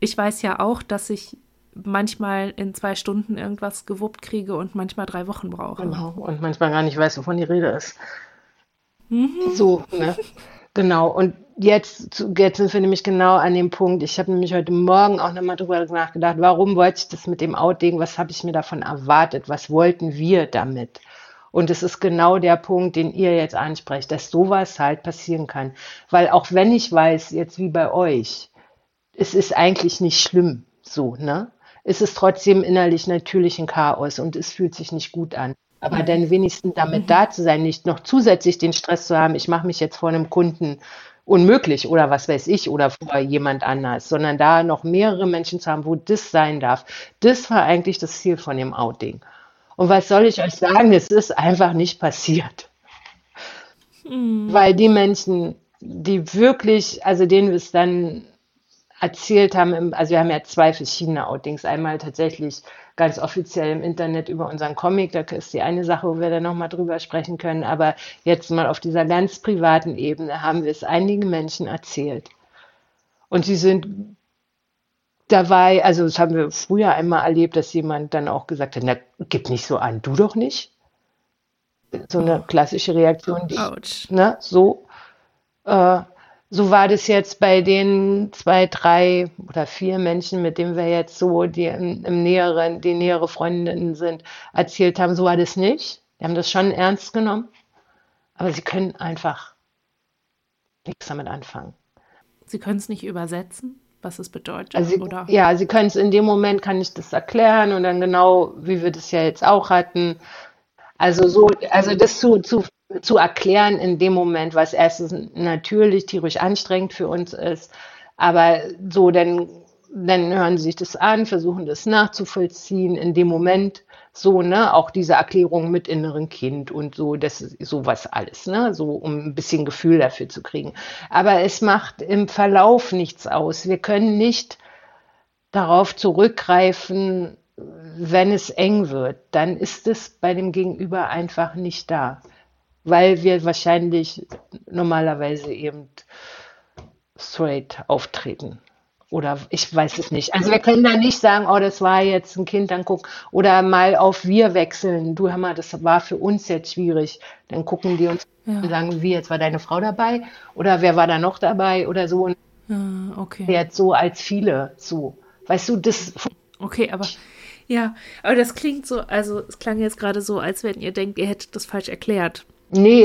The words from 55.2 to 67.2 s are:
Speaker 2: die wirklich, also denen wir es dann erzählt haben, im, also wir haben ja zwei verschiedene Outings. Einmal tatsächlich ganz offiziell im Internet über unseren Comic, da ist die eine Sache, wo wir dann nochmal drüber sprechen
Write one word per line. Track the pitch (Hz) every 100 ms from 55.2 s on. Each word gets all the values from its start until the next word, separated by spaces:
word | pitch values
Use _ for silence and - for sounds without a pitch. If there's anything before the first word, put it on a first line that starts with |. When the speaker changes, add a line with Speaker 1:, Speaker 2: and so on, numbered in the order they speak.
| - 180 170 - _ _
Speaker 2:
die | - 175 160 196 160
wirklich, | 190 247 254 208 214 - -
also | 190 185 180
denen | 190 202
wir | 180
es | -
dann | 175 180 175 170 127 - _ _ _ _ _ _ -
erzählt | - - - 208 196 190
haben, | 175
im, | 170 170
also | - 160
wir | 170
haben | 165
ja | 151
zwei | - - 160
verschiedene | 160 139 - 165 151 -
Outings. | 135 151 147
Einmal | - 151 160 156
tatsächlich | 151 135 160 160 151 - - - - -
ganz | 165 156
offiziell | 156 185 165 175 156
im | 156
Internet | 170 165 165 160 156
über | 160 160
unseren | 151 151 147
Comic, | 180 196 185
da | 170
ist | 156 - -
die | -
eine | 151 175
Sache, | 170 165 175
wo | 165
wir | 170
dann | 165
nochmal | 170 170 170
drüber | 175 170 165
sprechen | - 165